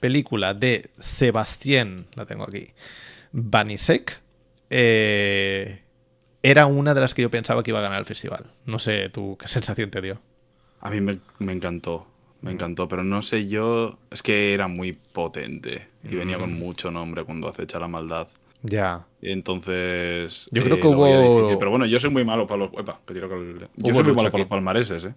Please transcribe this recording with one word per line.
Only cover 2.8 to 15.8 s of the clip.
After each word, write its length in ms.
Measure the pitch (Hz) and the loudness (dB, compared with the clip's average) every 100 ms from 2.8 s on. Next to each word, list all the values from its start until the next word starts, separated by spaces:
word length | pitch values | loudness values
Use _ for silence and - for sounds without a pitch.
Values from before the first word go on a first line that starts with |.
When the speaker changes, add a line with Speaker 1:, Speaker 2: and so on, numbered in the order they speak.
| - - - - _ | -20 -20 -20 -20 _
Speaker 1:
Banisek, 880 | 139 117 110 107 101 - 165 - - _ _ _ _ _ | -8 0 0 0 -2 0 0 0 -14 _ _ _ _ _
eh, 1120 | 127 120 110 107 104 101 101 98 98 101 95 _ _ _ _ _ _ | 2 4 4 4 2 0 0 0 -2 -6 -12 _ _ _ _ _ _
era 240 | 127 143 147 | 6 8 8
una 280 | 139 143 | 6 2
de 60 | 139 | 2
las 140 | 131 | 2
que 80 | - | 2
yo 80 | 120 | 0
pensaba 320 | 117 110 120 | 0 0 -2
que 80 | 117 | 0
iba 80 | 110 | -2
a 20 | |
ganar 160 | 101 98 | -2 -4
el 80 | 101 | -6
festival. 400 | 107 - - - _ | -10 -10 -12 -14 _
No 140 | - 113 | -8 -6
sé 300 | - 107 98 | -2 -2 -2
tú 280 | 104 98 95 | -6 -10 -10
qué 80 | - | -6
sensación 420 | - - 107 104 | -4 -4 -4 -4
te 100 | 98 | -6
dio. 200 | 95 98 _ _ _ _ _ _ | -8 -10 _ _ _ _ _ _
Speaker 2:
A 100 | 104 | -8
mí 100 | 104 | -2
me, 180 | 98 98 _ _ | -2 -2 _ _
me 120 | 98 | -6
encantó, 540 | 92 87 87 85 85 - _ _ _ | -4 -6 -6 -8 -8 -10 _ _ _
me 100 | 90 | -10
Speaker 1:
Mm. 40 | |
Speaker 2:
encantó, 340 | 92 87 87 90 | -8 -8 -6 -6
pero 140 | 92 | -4
no 200 | 92 101 | -2 -4
sé 240 | 104 110 101 | -2 -4 -2
yo, 500 | 107 113 117 113 - _ | -2 -2 -2 -2 -8 _
es 120 | - | -10
que 320 | - 104 104 | 0 2 2
era 140 | 101 98 | 0 -2
muy 240 | 87 92 | -4 -8
potente 960 | 87 _ - 85 78 64 73 - - | -10 _ -6 -6 -6 -10 -10 -10 -12